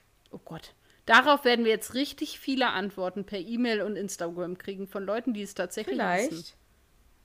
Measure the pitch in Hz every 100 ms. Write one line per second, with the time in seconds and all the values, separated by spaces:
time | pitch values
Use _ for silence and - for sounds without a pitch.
0 | _ _ _ - - 160 - _ _ _
1 | - 226 269 285 247 240 226 220 - 240
2 | 285 - 302 - - 262 240 185 202 190
3 | 185 202 196 202 185 233 247 214 196 190
4 | 202 - 170 175 175 180 - 196 190 202
5 | 196 220 254 208 196 - 180 - 220 262
6 | 196 180 269 165 165 - _ _ _ _
7 | _ _